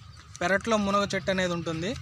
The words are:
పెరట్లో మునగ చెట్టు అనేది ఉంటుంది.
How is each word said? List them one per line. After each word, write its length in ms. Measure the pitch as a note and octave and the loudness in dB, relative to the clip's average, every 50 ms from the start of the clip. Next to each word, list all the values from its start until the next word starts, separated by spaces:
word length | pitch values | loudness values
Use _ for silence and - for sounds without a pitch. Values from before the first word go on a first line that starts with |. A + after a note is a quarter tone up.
| - - - - - - - - | -18 -18 -20 -20 -20 -16 -6 -2
పెరట్లో 360 | F3 F3 F#3+ G3 - A3+ A3 | 0 2 2 2 2 2 2
మునగ 300 | G#3 G3+ G3 G3+ G3+ G3+ F#3+ G3 | 2 2 4 4 2 2 2 -2
చెట్టు 160 | F#3+ C#3+ G3+ | -2 0 0
అనేది 220 | F#3+ F#3+ F#3 F3+ F3 | 0 2 2 0 0
ఉంటుంది. 420 | E3+ D#3+ E3+ E3 D#3+ E3+ G#3 C#4 - | -2 -2 -4 -4 -4 -4 -4 -4 -6